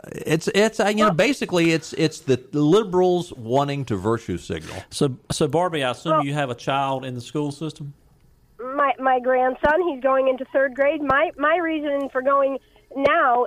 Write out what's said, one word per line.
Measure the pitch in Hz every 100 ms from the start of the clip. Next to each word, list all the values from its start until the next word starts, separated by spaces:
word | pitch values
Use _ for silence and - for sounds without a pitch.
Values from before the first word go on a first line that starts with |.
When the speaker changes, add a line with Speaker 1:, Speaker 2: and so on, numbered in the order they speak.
| -
Speaker 1:
it's, | - - 156 - 196
it's, | 220 214
uh, | 208
you | 214
know, | 214
Speaker 2:
Well | 165
Speaker 1:
basically, | 233 269 202 180 165
it's, | 160 -
it's | - 156 -
the | - 127 -
liberals | 147 151 202 202 180 185 180 165
wanting | - 110 135 143 143 123
to | 101
virtue | 101 113 - 87
signal. | - 82 82 95 -
Speaker 3:
So, | - 143 123 -
so | - 156
Barbie, | 156 180 160
I | 127
assume | 123 170
Speaker 2:
Well | 320 139
Speaker 3:
you |
have | 147 135
a | 120
child | - 139 135 131
in | 131
the | 123
school | 117 151 147
system? | 139 156 151 143 - _ _ _ _ _ -
Speaker 2:
My, | 247 285 277 254
my | 262 254
grandson, | 247 254 254 254 294 320 349
he's | 262
going | 269 269 262
into | 262 262
third | 277 269 247
grade. | 285 311
My, | 285 269 339 269
my | 294 349
reason | 330 311 294 277 269
for | 254
going | 262 277 269 262 _ _ - 269
now, | 277 330 277 240